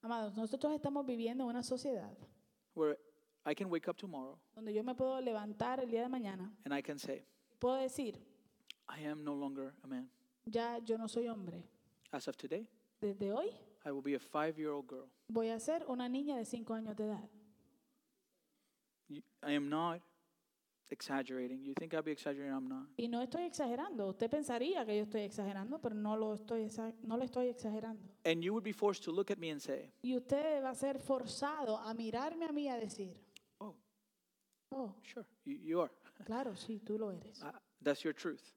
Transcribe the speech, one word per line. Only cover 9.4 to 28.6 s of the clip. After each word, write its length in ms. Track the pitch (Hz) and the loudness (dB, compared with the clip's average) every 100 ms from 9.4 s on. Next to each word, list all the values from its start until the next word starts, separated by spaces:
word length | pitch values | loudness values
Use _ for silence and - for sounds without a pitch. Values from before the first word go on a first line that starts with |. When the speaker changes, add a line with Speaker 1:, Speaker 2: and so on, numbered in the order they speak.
| 139 139 135 147 | -2 -2 -6 -8
Speaker 2:
a 40 | 135 | -6
man." 240 | 131 127 _ _ _ - | -6 -6 _ _ _ -2
Speaker 1:
"Ya 320 | 226 233 240 | 0 2 -2
yo 180 | 226 226 | 0 0
no 120 | 220 | 2
soy 200 | 233 240 | 0 0
hombre." 340 | 220 185 170 170 _ _ _ - | -2 -6 -8 -12 _ _ _ -8
Speaker 2:
As 140 | 139 135 | -6 -4
of 80 | 131 | -6
today, 300 | 131 165 226 _ _ _ | -2 -4 -4 _ _ _
Speaker 1:
Desde 320 | 208 202 196 | -2 0 0
hoy, 180 | 220 392 - - - 151 | 2 0 -4 -18 -10 -4
Speaker 2:
I 60 | |
will 100 | 139 | -2
be 120 | 139 | 2
a 40 | 139 | 0
five-year-old 720 | - 151 156 156 151 143 131 | 2 2 2 2 -2 -2 -4
girl. 200 | 131 135 _ _ | -10 -12 _ _
Speaker 1:
Voy 220 | 226 226 | 2 2
a 100 | 226 | 2
ser 240 | 226 330 330 | 2 0 2
una 200 | 247 247 | 0 2
niña 280 | 254 285 269 | 0 2 0
de 80 | |
cinco 300 | 220 240 220 | -2 -4 -2
años 220 | 220 220 214 | -2 -2 0
de 80 | |
edad. 260 | 214 208 - - - - _ _ _ _ _ _ _ _ _ _ _ _ _ _ _ | 0 0 -6 -16 -20 -20 _ _ _ _ _ _ _ _ _ _ _ _ _ _ _
Speaker 2:
You, 140 | 147 - _ | -14 -14 _
I 80 | 147 | 2
am 160 | 147 143 | 2 4
not 320 | 151 170 170 - _ _ _ _ _ _ _ - | 4 4 0 -6 _ _ _ _ _ _ _ -10
exaggerating. 720 | 139 - 139 127 131 123 131 | -8 0 0 0 -2 -2 -4
You 80 | 139 | -4
think 200 | 135 165 | -4 0
I'd 100 | 160 | 0
be 60 | 156 | 0
exaggerating? 420 | 147 - 139 139 | 0 0 -2 0
I'm 160 | 135 131 | -2 -2
not. 200 | 131 139 - | -4 -6 -2
Speaker 1:
Y 100 | 233 | 0
no 160 | 233 | 2
estoy 220 | 254 320 | 0 0
exagerando. 640 | 349 - 269 240 359 285 196 | -2 0 0 2 0 0 0
Usted 200 | 190 233 | 2 2
pensaría 560 | 294 294 233 269 370 | 2 2 2 2 2
que 120 | 220 208 | 4 2
yo 80 | |
estoy 180 | 208 214 | 2 0
exagerando, 580 | 202 208 202 196 202 302 | -2 -2 -2 -2 -2 -2
pero 140 | 247 | -2
no 220 | 214 214 214 | 0 2 2
lo 180 | 214 | 2
estoy 300 | 214 214 226 | 0 0 0
exa-, 300 | 214 214 226 226 | 0 -2 -4 -4
no 120 | 220 226 | -2 0
lo 80 | |
estoy 240 | 254 247 247 | 2 2 2
exagerando. 540 | 240 220 214 220 214 - - | 2 -2 -2 -4 -8 -12 -2
Speaker 2:
And 180 | 165 165 | 2 4
you 100 | 175 | 4
would 120 | 220 | 2